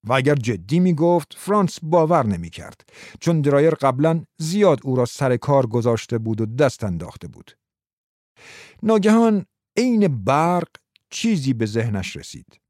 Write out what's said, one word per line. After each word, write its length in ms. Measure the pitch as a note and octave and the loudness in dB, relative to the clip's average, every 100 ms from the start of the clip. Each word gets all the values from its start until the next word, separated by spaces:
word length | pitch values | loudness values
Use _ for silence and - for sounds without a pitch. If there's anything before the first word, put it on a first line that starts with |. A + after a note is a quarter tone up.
و 80 | G#2 | 0
اگر 220 | C3 C3 | 0 2
جدی 460 | C#3+ A#2 G2+ F#2 E3+ | 0 0 -6 -2 0
می‌گفت، 540 | F3+ D#3+ E3+ F3 D3 - | 2 2 2 0 -2 -16
فرانس 400 | - G#3 F#3+ - | -2 0 0 -4
باور 440 | D#3+ E3+ D#3 E3+ A#2 | -2 0 2 2 0
نمی‌کرد، 540 | F#2 E2+ - - - _ - - - | -2 -6 -14 -18 -20 _ -20 -20 -6
چون 200 | - E3+ | -2 0
درایر 300 | D3 C#3+ D#3+ | 2 4 2
قبلاً 540 | D#3 C#3 B2+ D#3+ E3 - _ | 2 0 2 0 0 -6 _
زیاد 420 | D#3 G3 G3 C#3+ | -6 2 2 2
او 140 | C#3 B2+ | -2 -2
را 80 | |
سر 320 | B2 - C3+ B2 | -2 -2 -2 -2
کار 300 | - C#3 A#2+ | 0 0 2
گذاشته 520 | A#2 A#2 A2+ - A#2 | 0 0 -2 -2 -6
بود 220 | A2+ G#2+ | -4 -4
و 60 | A2 | -4
دست 380 | A#2+ C#3+ - | 0 0 0
انداخته 440 | G#2 E2+ D#2+ - E2+ | -6 -6 -8 -16 -18
بود. 300 | - - _ _ _ _ _ _ _ _ _ - - - _ | -18 -20 _ _ _ _ _ _ _ _ _ -20 -20 -20 _
ناگهان 640 | A3 A3 G3+ A3 A3+ G#3 - _ _ - | 2 2 4 4 4 2 -4 _ _ -2
عین 480 | B3 A#3 G3+ B2+ | 0 2 2 0
برق 440 | G2 C#3 E3 F3 E3+ - _ _ _ | 0 0 2 0 -4 -12 _ _ _
چیزی 420 | - A3+ G3+ C3+ | -6 -2 0 0
به 140 | A#2+ A2 | -2 -2
ذهنش 500 | A2 A2+ G2+ F#2 C#2+ | -2 -2 -4 -6 -12
رسید. 440 | - C2 - _ _ | -16 -20 -20 _ _